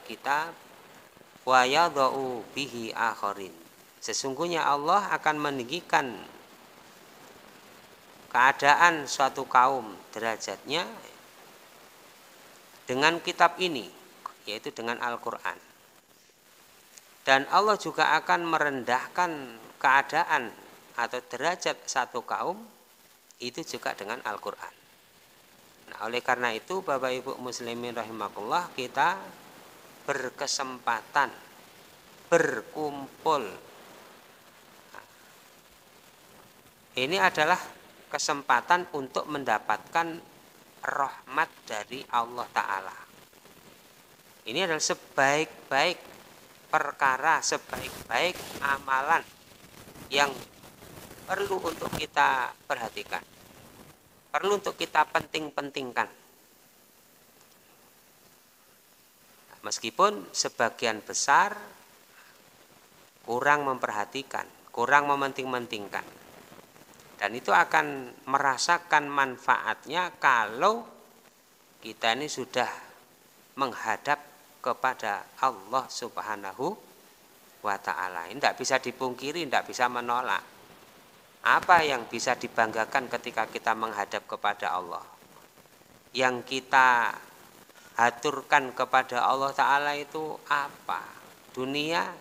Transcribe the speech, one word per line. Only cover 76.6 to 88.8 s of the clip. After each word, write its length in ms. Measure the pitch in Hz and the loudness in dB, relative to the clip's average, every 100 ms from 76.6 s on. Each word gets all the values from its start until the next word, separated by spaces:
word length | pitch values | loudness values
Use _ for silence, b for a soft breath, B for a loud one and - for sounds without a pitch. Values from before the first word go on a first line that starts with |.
| 147 220 - - - - - - - - | -4 -6 -12 -20 -20 -20 -20 -20 -20 -6
wa 160 | 104 98 | -4 -2
Ta'ala. 480 | - 80 92 90 85 | -2 -4 -4 -6 -8
Ini 160 | 123 | 0
tidak 160 | 127 - | 0 0
bisa 240 | 127 131 | 0 0
dipungkiri, 640 | 123 117 131 117 135 165 147 | 0 -4 -6 -6 -8 -6 -2
tidak 240 | 113 - | 0 0
bisa 160 | 104 123 | 0 -2
menolak. 560 | 123 120 120 123 98 - - - - - - - - - - 117 | 0 -2 -2 0 -2 -4 -16 -20 -20 -20 -20 -20 -20 -20 -4 2
Apa 400 | 147 175 170 156 | 4 8 6 6
yang 240 | 131 113 | 0 -4
bisa 240 | 117 131 | -4 -2
dibanggakan 720 | 123 120 - 110 110 110 135 120 | -2 -2 0 0 0 0 -2 -2
ketika 400 | 117 123 113 110 | -6 -4 -4 -4
kita 240 | 117 113 110 | -2 -2 0
menghadap 480 | 113 104 98 104 - | -2 -4 -4 -4 -6
kepada 480 | 107 104 101 101 | -4 -2 -2 -4
Allah? 320 | 90 87 82 - - - - - - - - - - - | -4 -6 -10 -14 -20 -20 -20 -20 -20 -20 -20 -20 -20 -8
Yang 480 | 120 127 123 117 131 | 2 2 2 -4 -8
kita 560 | 127 135 127 120 110 - - - - - - - - - | 4 6 8 6 2 -2 -12 -20 -20 -20 -20 -20 -10 2
haturkan 720 | 117 - 151 135 - 147 131 | 2 2 -2 -4 2 2 2
kepada 560 | 120 | -2